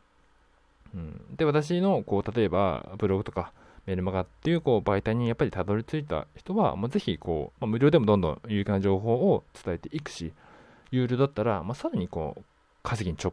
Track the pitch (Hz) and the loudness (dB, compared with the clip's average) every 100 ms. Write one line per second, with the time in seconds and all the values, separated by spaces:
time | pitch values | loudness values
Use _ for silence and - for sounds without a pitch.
0 | _ _ _ _ _ _ _ _ - 92 | _ _ _ _ _ _ _ _ -16 -12
1 | 80 - - - 156 147 147 175 196 147 | -12 -14 -12 0 2 4 2 2 2 2
2 | - 101 101 117 98 90 98 64 50 95 | 2 -2 0 0 2 2 2 0 -6 -2
3 | 104 95 - 92 87 - - - - 92 | 0 0 0 -6 -8 -12 -20 -14 -6 -2
4 | 92 92 90 _ 160 170 147 110 110 101 | -2 -2 -4 _ -2 0 2 2 4 2
5 | 110 117 120 117 120 92 90 101 - 156 | 2 0 0 0 -2 -2 -2 -2 -2 -6
6 | 147 76 - - - 208 143 76 117 202 | -4 -6 -6 -12 -4 0 0 0 -2 -2
7 | - 87 90 80 - - 113 117 143 160 | -2 -4 -2 -4 -4 -6 -4 2 4 6
8 | 107 101 82 73 - 101 101 98 98 95 | 6 4 2 -2 -4 -2 0 2 2 2
9 | 113 120 190 135 - - - 85 - 151 | 2 2 4 2 -2 -10 -6 -6 -6 -10
10 | 147 - 82 - - - - - - 127 | -10 -10 -10 -12 -20 -20 -20 -20 -4 -2
11 | 123 123 139 - 113 98 90 127 330 247 | 0 2 0 0 0 0 -2 -6 -4 -4
12 | 87 85 78 - - _ _ _ - 110 | -4 -4 -6 -8 -16 _ _ _ -6 -4
13 | 90 73 92 | -4 -4 -6